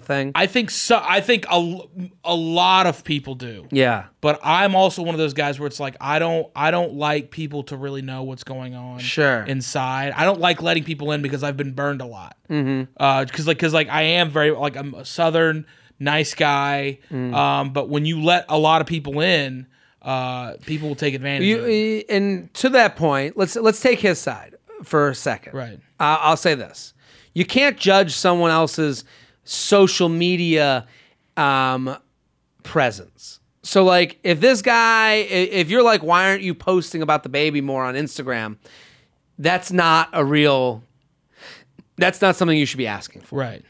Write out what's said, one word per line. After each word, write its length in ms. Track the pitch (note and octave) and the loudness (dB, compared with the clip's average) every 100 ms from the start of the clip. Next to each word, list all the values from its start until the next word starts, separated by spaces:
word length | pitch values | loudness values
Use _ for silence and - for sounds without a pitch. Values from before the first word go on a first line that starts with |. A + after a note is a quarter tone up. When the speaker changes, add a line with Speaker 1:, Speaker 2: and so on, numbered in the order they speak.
| - | -4
Speaker 1:
thing? 280 | C#3 C3+ D#3 | -4 0 0
Speaker 2:
I 100 | F#3+ | 2
think 240 | B3+ A3 | 0 -2
so. 320 | - - A3+ | -4 2 2
I 160 | - G3 | 2 0
think 260 | G3 A#3 - | 2 0 0
a 60 | |
l-, 360 | F3 E3+ F#3 - F#3 F3+ - | 0 0 -6 -12 -14 -14 -10
a 120 | E3+ E3+ | -4 -4
lot 500 | E3 E3+ F#3 F#3 F3+ | 0 2 4 4 4
of 180 | D3 | 0
people 300 | - D3 C3+ | -4 -6 -6
do. 320 | B2+ B2 G#2 - | -12 -12 -14 -2
Speaker 1:
Yeah. 320 | C#3 B2+ A2 F#2 _ | 2 2 2 -6 _
Speaker 2:
But 180 | D3 D3+ | -2 0
I'm 320 | D3 E3+ G3 F#3+ | 0 2 4 4
also 260 | F#3+ - | 2 2
one 140 | E3+ D#3+ | -4 -2
of 40 | |
those 140 | D#3 | -2
guys 260 | C3+ C#3+ C#3 | -2 -4 -4
where 60 | D3 | -8
it's 140 | C#3+ | -6
like, 160 | C#3 A#2 | -10 -8
I 200 | C3+ D#3 | -2 0
don't, 280 | E3 E3 - - | 0 -2 -4 -2
I 140 | D#3 | 0
don't 240 | F3 F3 | 0 -2
like 380 | C#3+ D3 D3+ D3 | -4 -2 -2 -4
people 320 | - D#3 D3 | -10 -8 -8
to 120 | C3+ C3+ | -10 -10
really 280 | C#3 C#3 | -10 -10
know 180 | C3 C3 | -10 -10
what's 220 | C3 C3 | -10 -12
going 320 | - C3 B2+ B2 | -14 -12 -12 -14
on 240 | B2 B2 | -14 -10
Speaker 1:
Sure. 420 | B2 - C#3+ A#2+ G#2 | -6 0 2 2 -2
Speaker 2:
inside. 640 | C3+ B2 C#3+ C3 C3 C#3 C#3+ | -6 -4 -4 -4 -4 -4 0
I 100 | E3+ | 0
don't 140 | F#3 | 2
like 220 | F3 E3 | 0 0
letting 220 | E3 E3 | -2 -2
people 280 | D3+ D3 D3 | -4 -6 -4
in 120 | D3 | -4
because 200 | C#3+ C#3 | -4 -4
I've 140 | D3 C#3 | -6 -6
been 140 | C#3 | -6
burned 300 | C3 C#3+ C#3 | -4 -4 -4
a 40 | B2 | -10
lot. 320 | G#2 F2+ - - | -14 -20 -20 -6
Speaker 1:
Mm-hmm. 320 | D3+ C3+ C3+ B2+ - | -2 -2 -2 -6 0
Speaker 2:
Uh, 280 | C#3 C3+ C3+ | 2 2 -2
'cause, 220 | - D3+ | -4 -2
like, 100 | D#3+ | 0
'cause, 160 | E3 | 0
like, 160 | D#3+ D3+ | 0 0
I 140 | D#3 | 0
am 260 | D#3 F3 E3 | 0 2 0
very, 220 | D3+ D3+ | 2 0
like, 260 | D3+ D3 C3+ | 0 -4 -6
I'm 160 | C#3 | -12
a 120 | F2+ - | -12 -12
Southern, 600 | - E3 E3 E3 D#3 D3+ _ _ - | -2 0 2 2 0 -8 _ _ -8
nice 320 | C#3+ D3+ D3+ | -2 -2 -2
guy. 640 | - D3+ C#3+ C#3+ C#3+ C#3 C3+ _ | 0 0 2 0 -2 -4 -10 _
Speaker 1:
Mm. 220 | C#3 B2+ | -8 -4
Speaker 2:
Um, 360 | C#3 C#3 C#3 C#3 | 0 0 0 -2
but 160 | C3+ C3 | -4 -2
when 160 | D3 D3+ | -2 -2
you 160 | E3 | 0
let 240 | D#3 F3 - | 2 2 0
a 100 | D#3 | 2
lot 220 | D#3 D#3+ | 4 2
of 80 | D#3 | 0
people 320 | E3 C#3+ C#3+ | -6 -6 -2
in, 480 | F3 E3 C#3 B2+ B2+ _ _ _ | 0 0 -2 -8 -16 _ _ _
uh, 520 | C3 C3 B2+ B2+ A#2+ - - | -6 -4 -4 -8 -10 -12 -8
people 220 | D3+ D3+ | -6 -6
will 80 | C3+ | -4
take 180 | D3 | -4
advantage 320 | C3 C#3 C#3 F#3+ | -4 -4 0 0
Speaker 1:
You, 120 | A3+ | 0
Speaker 2:
of 60 | A#3+ | 0
it. 380 | G#3+ G#3+ G#3+ - | 0 0 -2 -2
Speaker 1:
y-, 60 | G3+ | -2
and 380 | G3+ F#3 E3+ | 0 -4 -8
to 160 | - C4 | -2 2
that 260 | B3+ G#3+ - | 4 4 2
point, 400 | E3 C#3 C#3+ - | 0 0 -2 -2
let's, 220 | F#3 A#3 | -2 2
let's 240 | A3 G#3+ | 2 2
take 180 | B3+ A#3+ | 2 2
his 180 | G3+ E3 | 2 0
side 380 | - G2+ - - _ G#4 | -4 -8 -12 -20 _ -20
for 280 | - D#3 C#3+ | -2 0 2
a 40 | |
second. 420 | B2+ C#3 A2 - C3+ | 0 -6 -6 -10 -14
Speaker 2:
Right. 220 | A#2+ G2+ _ - | -14 -16 _ -2
Speaker 1:
Uh, 180 | D3 D#3 | 0 2
I'll 160 | D#3 D#3+ | 2 2
say 180 | F3 C#3+ | 0 -2
this. 380 | F#2 - - _ _ - _ | -6 -16 -20 _ _ -20 _
You 100 | E3 | -4
can't 320 | F3+ C4 C#4 A3+ | -2 2 2 2
judge 380 | F#3+ G3 F3+ | 4 4 4
someone 360 | C3 F#3 F3 E3+ | 0 0 2 2
else's 540 | D#3+ D#3+ - D#3 C3 - _ _ _ | 2 0 0 -2 -4 -12 _ _ _
social 640 | - - - G3+ F#3+ - F3 | -12 -8 2 6 6 4 0
media, 800 | E3 F3 F3+ E3+ D#3 C#3+ B2+ - _ _ _ _ - | 2 0 0 2 2 2 0 -4 _ _ _ _ -2
um, 600 | C#3+ C3+ C3 C3 C3 C3+ _ _ _ _ _ _ | 2 2 0 -2 -4 -8 _ _ _ _ _ _
presence. 800 | - D#3+ B2+ F#2+ - _ - - _ _ | -4 0 0 -2 -14 _ -20 -20 _ _
So, 200 | - G3 | 0 4
like, 360 | F#3 F3+ F3 - | 6 6 2 -2
if 160 | F#3 D#3+ | -2 4
this 220 | A#3 A#3+ | 4 4
guy, 540 | A3 A#3 A3+ A3+ A3 G#3+ | 4 4 4 4 4 2
i-, 340 | G3+ F#3+ F3+ | 0 0 0
if 180 | F#3+ D#3+ | 0 2
you're 140 | A#3 | 4
like, 180 | A#3 G#3 | 6 4
"Why 280 | D3+ F3 F#3+ | 4 4 4
aren't 140 | G3 | 0
you 100 | F#3+ | -2
posting 480 | E3 - F#3 E3 E3 | -4 0 0 0 -4
about 220 | D3+ D3+ | 0 0
the 60 | C3+ | 0
baby 300 | C#3 D3+ D3 | -2 0 0
more 240 | C#3 C3+ | -2 -4
on 120 | B2+ C3 | -4 -4
Instagram?" 600 | D3+ - C3 A#2+ A2 G#2+ - - - _ _ _ _ - | -6 -6 -6 -6 -6 -10 -20 -20 -20 _ _ _ _ -8
That's 320 | D#3 F3+ - | -4 -4 -2
not 360 | F3+ E3 D#3+ E3 | 0 4 4 2
a 100 | F3 | -2
real, 580 | C#3 D3 D3 C3+ B2+ A2+ A#2+ _ _ _ _ _ - - _ _ _ - | 0 2 2 2 0 -4 -12 _ _ _ _ _ -20 -20 _ _ _ 0
that's 240 | F3+ F#3 | 0 4
not 140 | F#3+ E3+ | 2 4
something 200 | F3 D#3 | 2 2
you 80 | C#3 | 0
should 120 | C3 | -2
be 100 | A#2 | -6
asking 360 | G2+ - - | -6 -12 -20
for. 140 | - C3+ | -10 -8
Speaker 2:
Right. 240 | B2+ G#2 - | -8 -10 -20